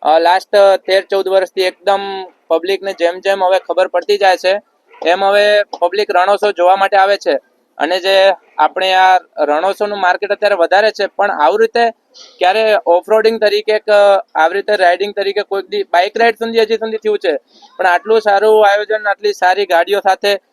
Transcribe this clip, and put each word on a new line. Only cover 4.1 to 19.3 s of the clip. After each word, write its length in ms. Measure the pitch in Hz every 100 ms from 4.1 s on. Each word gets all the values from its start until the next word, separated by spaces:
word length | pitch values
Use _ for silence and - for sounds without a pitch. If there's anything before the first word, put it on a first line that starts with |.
| 208
જાય 200 | 196 180
છે, 240 | 185 196 _ _ _ - 160
એમ 180 | 180
હવે 400 | 196 202 208 208 202 -
પબ્લિક 300 | 175 190 208
રણોત્સવ 400 | 185 185 202 208
જોવા 240 | 196 175 196
માટે 220 | 196 196
આવે 200 | 190 202
છે. 180 | 185 139 _ _ _ _
અને 220 | 147 185
જે 340 | 180 196 196 180 _ -
આપણે 360 | 156 185 185
આ 240 | 185 185 185
રણોત્સવનું 840 | - - 147 147 185 190 208 208
માર્કેટ 320 | 180 180 196
અત્યારે 240 | 202 208 202
વધારે 360 | 165 180 214
છે, 160 | 208 196
પણ 240 | - 202
આવી 260 | 170 151 202
રીતે 300 | 226 233 233 - _ - - _
ક્યારે 360 | 180 202 220 208 -
ઓફરોડિંગ 560 | 175 175 220 220 226
તરીકે 380 | 214 202 214 214
કે 360 | 214 208 202 196 - -
આવી 180 | 160
રીતે 220 | 190 202 208
રાઇડિંગ 400 | 180 180 202 202
તરીકે 260 | 196 196
કોઈક 260 | 202 196 185
દી 160 | 208
બાઇક 340 | 196 170 190 220
રાઇડ 180 | 233 220
સુધી 260 | 226 226
હજી 140 | 220 220
સુધી 220 | 226 220
થયું 200 | 214 208
છે, 180 | 185 143 _ _ _ _
પણ 80 | 185
આટલું 360 | 175 208 220
સારું 460 | 208 196 214 214 208
આયોજન, 400 | 202 208 214 208
આટલી 260 | 196 208